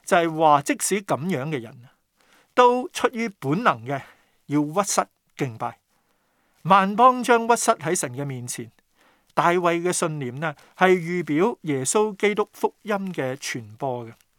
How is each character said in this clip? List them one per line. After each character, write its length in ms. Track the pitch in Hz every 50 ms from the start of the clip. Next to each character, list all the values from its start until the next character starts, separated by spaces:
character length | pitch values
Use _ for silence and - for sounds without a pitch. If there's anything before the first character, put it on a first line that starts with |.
| _
就 140 | - 196 180
係 180 | 170 170 160 156
話， 240 | 165 156 147 139
即 160 | 143 - 285 220
使 220 | - - 190 208 202
噉 160 | - 143 123 143
樣 240 | 190 185 131 131 156
嘅 100 | 151 135
人 260 | 113 110 - 123 120 - _ _ _ _ _ _ _ _ _ _ _ _ _
都 360 | - 247 247 247 254 247 -
出 200 | - - - - -
於 140 | 226 226 226
本 360 | - _ - 135 147 190 247
能 220 | 208 147 113 110
嘅 160 | 123 143 139 - - _ _ _ _ _ _ _ _
要 140 | 143 147 147
屈 280 | 151 156 196 196 -
膝 100 | - - - - _ _ _ _ _ -
敬 200 | 143 131 110 110
拜。 220 | 123 117 113 - _ _ _ _ _ _ _ _ _ _ _ _ _ _ _ _ _
萬 300 | 156 185 202 190 196 208
邦 280 | 208 240 254 247 254 240
將 240 | - 240 233 226 233
屈 80 | 240
膝 160 | 226 - -
喺 240 | 226 220 151 165 175
神 160 | 185 - 139 123
嘅 120 | 127 143
面 220 | 143 135 123 120 120
前。 240 | - - 120 110 _ _ _ _ _ _ _ _ _ _ _ _ _
大 140 | - 147 170
衛 320 | 175 185 175 175 170 170
嘅 120 | 170 180 170
信 240 | - 180 165 156 151
念 160 | 139 123 120 139
呢， 160 | 165 160 - - - _ _
係 200 | - 185 185 185
預 280 | 185 165 165 175 180 170
表 340 | 151 151 151 180 233 - -
耶 220 | - 165 143 131 131
穌 320 | - - 214 214 214 202
基 180 | - - 208 214
督 160 | 208 208 - _
福 200 | - - - - _
音 140 | _ 202 214 196 196 190 175
嘅 220 | 160 139 131 131
傳 400 | 131 - - - 131 113 104 107 117
播 280 | 143 135 123 120 120
嘅。 80 | 113 117 _ _ _ _